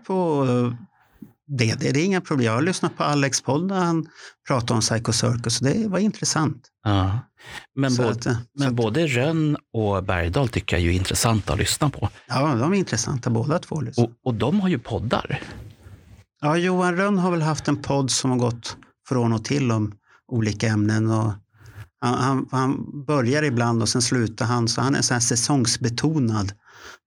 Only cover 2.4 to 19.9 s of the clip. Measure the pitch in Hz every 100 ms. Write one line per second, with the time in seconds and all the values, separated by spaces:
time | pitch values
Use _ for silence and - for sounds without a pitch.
2.4 | 117 113 170 185 170 - 156 147 139 -
3.4 | - 143 185 196 170 165 160 - - -
4.4 | - 135 120 117 - 113 117 110 120 120
5.4 | 117 - 123 208 220 180 208 - 160 160
6.4 | 156 151 - _ 107 101 92 113 - _
7.4 | - - - - 135 123 117 110 135 120
8.4 | - 139 139 120 113 131 165 123 143 160
9.4 | 151 147 - 113 107 98 92 92 85 110
10.4 | 127 - - 85 85 90 92 - 117 110
11.4 | - 101 101 - 151 - - - - 127
12.4 | 151 117 143 196 175 107 - 131 123 117
13.4 | 110 175 - - 117 - 117 - 131 110
14.4 | 110 208 185 135 - 98 101 - - -
15.4 | - - - - - - - - - _
16.4 | 147 165 180 180 180 175 202 196 180 170
17.4 | 156 151 - 143 - 139 131 - 135 127
18.4 | 120 120 - - - _ - 131 117 110
19.4 | 110 143 127 110 104